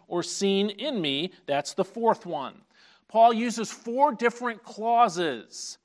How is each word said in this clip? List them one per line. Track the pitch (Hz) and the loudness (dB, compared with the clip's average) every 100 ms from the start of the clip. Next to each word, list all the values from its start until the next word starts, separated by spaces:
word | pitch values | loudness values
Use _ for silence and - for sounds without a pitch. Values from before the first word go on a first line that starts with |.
| - | -8
or | 175 | -6
"seen | 165 - 196 196 202 | -4 -2 0 2 0
in | - 294 240 | -4 -6 -4
me," | 156 139 180 - - | -2 -2 -6 -8 -4
that's | 139 - | -4 -2
the | - | -4
fourth | 185 240 226 208 180 | -4 -2 0 0 -2
one. | 156 127 - _ _ _ _ _ | -10 -10 -14 _ _ _ _ _
Paul | 220 226 | 6 6
uses | 220 240 226 214 | 6 -2 -4 -8
four | - 233 240 294 | -10 -6 2 2
different | 233 233 240 247 214 | 2 -2 0 -6 -8
clauses | - 208 220 233 233 165 165 120 - - - - | -12 -8 0 4 4 2 -4 -4 -10 -14 -14 -16